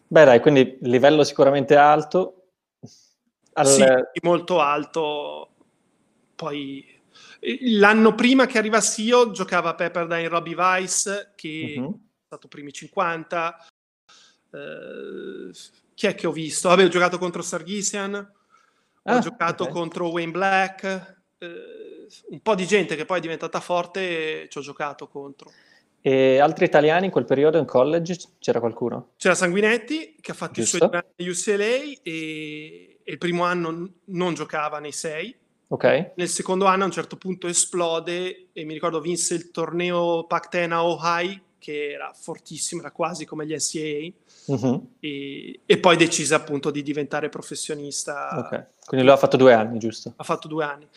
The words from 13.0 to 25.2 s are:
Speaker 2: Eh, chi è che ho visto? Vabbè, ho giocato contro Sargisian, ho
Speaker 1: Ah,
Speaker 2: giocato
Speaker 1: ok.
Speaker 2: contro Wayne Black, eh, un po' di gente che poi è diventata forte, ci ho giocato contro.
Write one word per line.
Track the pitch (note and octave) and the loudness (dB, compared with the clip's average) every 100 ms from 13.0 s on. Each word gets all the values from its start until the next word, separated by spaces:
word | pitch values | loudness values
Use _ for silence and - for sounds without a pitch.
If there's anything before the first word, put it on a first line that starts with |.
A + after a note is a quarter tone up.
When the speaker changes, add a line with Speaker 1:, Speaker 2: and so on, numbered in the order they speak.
| F3+ E3 D#3 F3 E3 E3+ _ _ _ _ _ _ _ _ _ | -2 -4 -6 -6 -6 -8 _ _ _ _ _ _ _ _ _
Speaker 2:
Eh, | D3 D3 D#3 - - - - - - - - - _ _ | -16 -14 -14 -16 -14 -14 -14 -14 -14 -16 -18 -20 _ _
chi | - G#3 | -4 -2
è | |
che | - F3 | -2 -4
ho | |
visto? | D#3+ D#3+ - F#3 | -4 -6 -4 4
Vabbè, | F3+ | 6
ho | F#3+ | 6
giocato | F3 F3 F3 | 4 0 0
contro | F3+ E3+ | -6 -6
Sargisian, | E3 F3 D#3+ G#3 G3+ G#3 G3 | -8 -10 -8 -6 -6 -6 -8
ho | G3+ G3+ _ _ _ _ _ _ _ | -10 -12 _ _ _ _ _ _ _
Speaker 1:
Ah, | - A#3+ | -2 0
Speaker 2:
giocato | E3 D#3 E3+ E3 | 0 -2 -4 -2
Speaker 1:
ok. | F3+ | -6
Speaker 2:
contro | E3+ E3 E3+ E3+ | -4 -6 -6 -4
Wayne | E3+ E3 | -4 -4
Black, | E3 G3 F#3+ F#3+ F#3+ G3 F#3+ F3+ _ _ _ | -2 0 2 0 -4 -8 -8 -10 _ _ _
eh, | F3 F3 - - - - - - - | -16 -16 -18 -18 -20 -20 -20 -20 -20
un | D3+ | -6
po' | - | 0
di | G3+ F3+ | 0 2
gente | G3+ E3 D#3 | 2 2 -4
che | D3+ | -4
poi | F3+ | -4
è | |
diventata | D#3+ D#3 E3 F3 | -4 -8 -8 -8
forte, | - F3 F3 F#3 F#3 E3 D#3 D#3 D#3 | -4 -2 -2 -6 -6 -4 -6 -8 -10
ci | - | -14
ho | |
giocato | C#3 C#3 D3 C#3+ C#3 | -14 -10 -10 -10 -16
contro. | D3 | -16